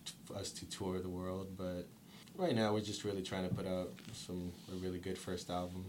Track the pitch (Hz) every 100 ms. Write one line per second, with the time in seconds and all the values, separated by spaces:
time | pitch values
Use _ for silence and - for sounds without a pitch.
0 | - - - 98 95 - 87 - 95 92
1 | 92 87 92 95 95 92 92 90 90 -
2 | - - - - 180 117 107 107 104 101
3 | 104 98 92 95 92 92 92 92 90 -
4 | - - - 90 87 87 - 92 92 90
5 | 92 90 - 90 - 90 90 92